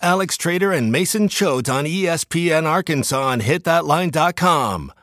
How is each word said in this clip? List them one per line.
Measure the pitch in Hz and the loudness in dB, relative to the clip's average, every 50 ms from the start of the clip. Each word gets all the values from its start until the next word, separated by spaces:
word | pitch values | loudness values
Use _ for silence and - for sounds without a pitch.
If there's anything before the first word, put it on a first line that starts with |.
Alex | - 175 180 190 190 - - | 0 0 0 0 0 -4 -4
Trader, | - - 170 175 180 196 196 | -4 -4 -2 -2 0 0 0
and | 185 143 117 110 | 0 0 0 0
Mason | 123 156 185 - - 214 214 | 0 0 0 0 0 0 0
Choate | 196 - - 202 170 131 127 120 135 | 0 0 0 0 0 0 0 0 -2
on | 127 135 143 | -2 -2 -2
E | 156 170 196 185 | -2 -2 -2 -2
S | 170 165 156 - | -2 -2 -2 -4
P | - - 170 175 170 | -4 -2 0 0 2
N | 156 160 160 | 2 2 2
Arkansas | 156 160 190 - - 156 139 120 - 139 131 135 131 | 2 0 0 0 0 -2 -2 0 -2 -2 0 0 0
and | 127 117 | 0 0
hit | 101 117 160 175 - | 0 0 0 0 0
that | 170 165 170 165 | 0 0 2 2
line | 147 147 170 185 170 | 2 0 2 0 0
dot | 131 160 156 175 175 | 0 2 0 0 0
com. | - 175 180 170 143 127 107 95 82 69 67 - _ | 2 2 2 4 2 2 0 -2 -4 -6 -10 -14 _